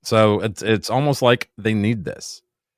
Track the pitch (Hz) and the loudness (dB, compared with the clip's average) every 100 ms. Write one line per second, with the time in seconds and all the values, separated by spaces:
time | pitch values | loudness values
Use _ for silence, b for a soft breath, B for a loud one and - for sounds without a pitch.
0 | - 110 107 104 95 - 107 107 - 123 | 0 4 4 2 -2 -4 -2 -2 -2 -2
1 | 147 135 123 123 - - 110 110 104 117 | -2 2 2 2 -2 -6 -2 0 0 -2
2 | 80 - - - _ _ _ | -6 -12 -14 -18 _ _ _